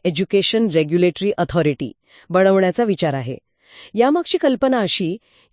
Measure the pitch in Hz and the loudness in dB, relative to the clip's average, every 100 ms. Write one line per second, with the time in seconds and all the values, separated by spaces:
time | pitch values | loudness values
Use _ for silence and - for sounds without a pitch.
0 | 180 156 185 196 - 226 226 160 151 175 | -4 -4 0 0 0 0 2 0 0 2
1 | 180 - 196 - - 170 151 139 131 - | 0 0 -4 -2 -2 0 0 -2 -8 -14
2 | _ _ - 180 196 190 185 180 233 175 | _ _ -2 2 4 4 2 0 0 0
3 | 160 135 123 127 _ _ _ - - 202 | -2 -2 -6 -10 _ _ _ -20 -8 0
4 | 254 330 339 370 294 254 269 254 196 - | 2 2 -2 0 0 0 0 0 0 -2
5 | 170 202 _ _ _ | -4 -6 _ _ _